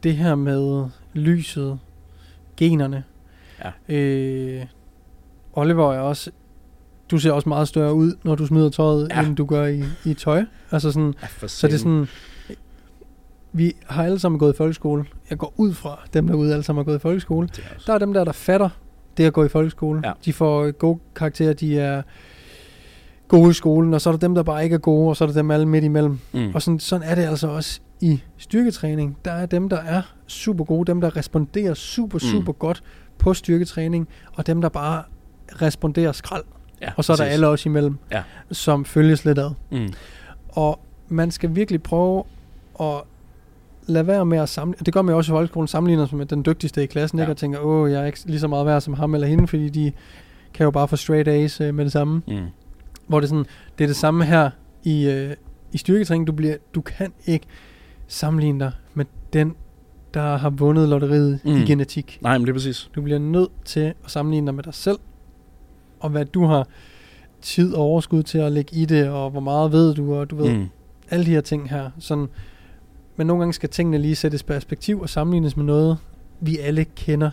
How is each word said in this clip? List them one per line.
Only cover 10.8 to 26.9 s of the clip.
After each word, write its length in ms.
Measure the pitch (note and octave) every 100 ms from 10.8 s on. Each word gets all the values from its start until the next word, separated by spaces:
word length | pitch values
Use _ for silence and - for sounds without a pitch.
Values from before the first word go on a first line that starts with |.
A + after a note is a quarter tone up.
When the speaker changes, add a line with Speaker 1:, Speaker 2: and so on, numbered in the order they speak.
| D3+
Speaker 1:
sådan, 220 | D3 D3+ C#3+
Speaker 2:
Ja, 60 | -
for 200 | - G#2+
Speaker 1:
så 200 | - D3+
det 60 |
er 40 | D3+
Speaker 2:
satan. 280 | C#3 D#3+ C#3+
Speaker 1:
sådan, 0 | - - - - - - - - - - - - - -
vi 200 | E3 E3+ - -
har 180 | C#3
alle 160 | E3 F#3+
sammen 200 | F3+ D#3
gået 140 | D3
i 40 | C#3
folkeskole. 480 | D#3+ D#3+ D3+ D3 D3 - -
Jeg 80 | D3
går 160 | D3+ -
ud 160 | G#3+
fra, 260 | E3+ D3+ C#3+ -
dem 140 | D#3 D#3+
derude 240 | D#3 D3+
alle 100 | D3
sammen 160 | D3+ D3
har 40 |
gået 120 | C#3+ D3
i 40 |
folkeskole. 460 | D#3+ F#3 F3 E3 E3+
Speaker 2:
Det 160 | - -
er 60 | -
også. 80 | -
Speaker 1:
Der 60 |
er 40 | G#3+
dem 140 | G3+
der, 100 | G3
der 80 | F3
fatter 380 | C#3+ - F#3+ G3 - - - - -
det 80 | D#3+
at 80 |
gå 100 | D3+
i 60 | D3+
folkeskole. 520 | D#3+ D#3+ - D#3 D#3 C3+
Speaker 2:
Ja. 60 | - -
Speaker 1:
De 80 |
får 380 | D3 D#3 D3 D3
gode 280 | C#3+ E3 E3 - -
karakterer, 380 | D#3 - D#3
de 260 | D3 D#3 D3
er 220 | C#3+ C#3 - - - - - - - - - - - - -
gode 200 | F3 E3+
i 40 |
skolen, 400 | E3+ E3 D#3 E3
og 80 | D#3+
så 80 | E3+
er 40 |
der 60 | D#3+
dem, 160 | F3 F3
der 80 |
bare 200 | D#3+ D3+
ikke 100 | E3
er 40 | E3
gode, 300 | E3 D#3 D#3+
og 80 | D3+
så 60 |
er 40 | D#3+
der 60 |
dem 180 | D3 D3+
alle 140 | D3+ D#3
midt 180 | D#3
imellem. 360 | D3+ D3+ D3+ C#3 -
Speaker 2:
Mm. 180 | B2+ A2
Speaker 1:
Og 80 | F#2+
sådan, 180 | E3+ D#3+
sådan 300 | -